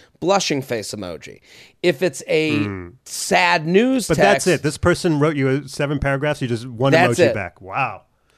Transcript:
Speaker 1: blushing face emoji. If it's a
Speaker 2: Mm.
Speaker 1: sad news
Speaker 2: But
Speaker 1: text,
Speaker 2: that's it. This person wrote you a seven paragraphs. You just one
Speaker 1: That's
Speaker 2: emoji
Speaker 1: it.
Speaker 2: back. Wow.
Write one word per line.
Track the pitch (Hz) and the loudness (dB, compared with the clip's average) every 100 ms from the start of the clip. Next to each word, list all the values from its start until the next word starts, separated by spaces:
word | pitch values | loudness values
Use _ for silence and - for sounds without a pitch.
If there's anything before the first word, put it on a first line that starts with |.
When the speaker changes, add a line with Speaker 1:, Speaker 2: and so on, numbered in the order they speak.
| _ _ | _ _
Speaker 1:
blushing | 160 196 - 147 | 0 0 0 -2
face | 131 117 98 | -2 -6 -6
emoji. | 107 92 78 - 50 _ - - _ | -10 -10 -12 -16 -20 _ -20 -20 _
If | 175 165 | -2 0
it's | 180 135 - | -2 -2 -2
a | 160 156 147 | 0 2 0
Speaker 2:
Mm. | 123 95 87 123 | -2 -4 -10 -16
Speaker 1:
sad | - - - 185 180 175 156 | -14 -10 -2 2 2 2 2
news | 185 247 262 202 | 4 4 2 0
Speaker 2:
But | 160 | 2
Speaker 1:
text, | 196 139 175 | 4 4 2
Speaker 2:
that's | |
it. | 147 | 0
This | 147 143 | 0 0
person | 175 170 185 151 | 0 2 2 2
wrote | 151 147 | 2 2
you | 135 | 0
a | 135 139 | 0 -4
seven | - 143 147 | -6 -4 -2
paragraphs. | 139 139 147 147 | -2 -2 -2 -4
You | 151 | -4
just | 117 127 | -4 -6
one | 113 135 | -2 2
Speaker 1:
That's | 156 175 120 | 4 4 4
Speaker 2:
emoji | 156 | 2
Speaker 1:
it. | |
Speaker 2:
back. | 107 87 - | 2 -6 -12
Wow. | 92 104 131 95 - _ _ | -10 -4 -4 -6 -18 _ _